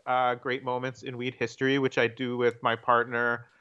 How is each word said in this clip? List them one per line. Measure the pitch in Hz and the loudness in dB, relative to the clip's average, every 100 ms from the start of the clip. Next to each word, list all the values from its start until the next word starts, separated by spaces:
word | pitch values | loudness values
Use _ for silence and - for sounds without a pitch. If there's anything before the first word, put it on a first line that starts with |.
| - | -2
uh, | 127 123 | 2 2
Great | 123 131 131 | 0 -2 -4
Moments | 131 123 131 123 | -2 -4 -4 -8
in | 131 123 | -10 -6
Weed | 123 - | -6 -4
History, | 117 - 135 139 | -6 -2 0 2
which | 131 - | 2 2
I | 117 | 0
do | 117 123 123 | 0 -6 2
with | 120 117 | 0 2
my | 123 113 | -2 0
partner, | - 117 120 120 120 117 - _ | 4 2 4 0 0 -2 -6 _